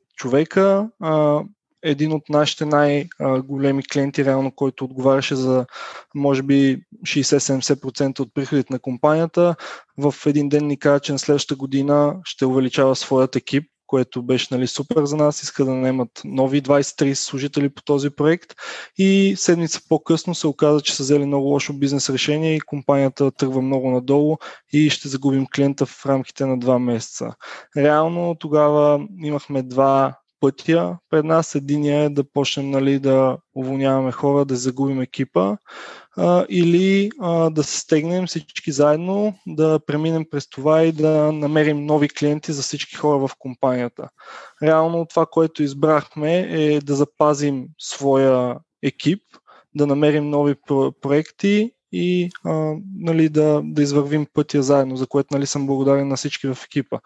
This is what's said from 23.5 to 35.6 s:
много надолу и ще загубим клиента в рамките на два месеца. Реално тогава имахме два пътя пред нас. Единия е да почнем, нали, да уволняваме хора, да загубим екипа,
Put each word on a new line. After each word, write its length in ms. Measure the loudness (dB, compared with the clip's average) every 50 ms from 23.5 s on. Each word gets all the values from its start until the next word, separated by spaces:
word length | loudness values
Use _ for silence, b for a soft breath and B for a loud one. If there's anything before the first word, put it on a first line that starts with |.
| 0 -2 -2
много 280 | 0 -2 -2 -2 0
надолу 460 | -2 -2 0 2 2 2 4 2 0 -2 B B B B B _ 0
и 180 | 2 2 2
ще 180 | 2 -2 -8 -8
загубим 380 | -8 -4 -2 0 0 0 -2 -2 -2
клиента 320 | 0 0 0 0 0 -4
в 200 | -4 -4 -10 -4
рамките 400 | -2 -2 -2 -2 -6 -8 -6 -4
на 120 | -2 -2 -2
два 200 | 0 0 0 2
месеца. 560 | 2 0 -2 -4 -4 -8 -12 -10 -10 -10 -12 B B B B B B B B
Реално 580 | 0 2 4 4 4 2 0 -2 -4 -4 -4 -4
тогава 720 | -6 -6 0 2 2 4 4 4 4 4 4 4 2 0 -6 -14 -10 -8
имахме 400 | -6 -6 -6 -6 -4 -6 -6 -6
два 540 | -4 0 2 2 4 4 4 2 0 -2 _ _ _ _ -2
пътя 580 | 0 0 0 -2 -2 0 0 0 0 -2 -6 -8 _ -2
пред 140 | 0 0 2
нас. 300 | 2 2 2 0 0 -4
Единия 460 | -6 -4 -2 -2 -2 0 0 0 2
е 80 | 0 0
да 160 | 0 -2 -4 -2 -2
почнем, 380 | -2 -2 -2 -2 -4 -4 -2
нали, 280 | -2 0 2 2 0 0
да 400 | 2 2 4 4 4 2 0 -2 _ _ -12
уволняваме 580 | -10 -8 -6 -4 -2 0 0 0 0 0 -2 -4
хора, 320 | -2 0 0 2 2 2
да 120 | 0 -2
загубим 440 | -4 -2 -4 -2 -2 -2 -2 0 -2
екипа, 560 | -4 -6 -4 -6 -6 -2 0 0 0 0 -2 -4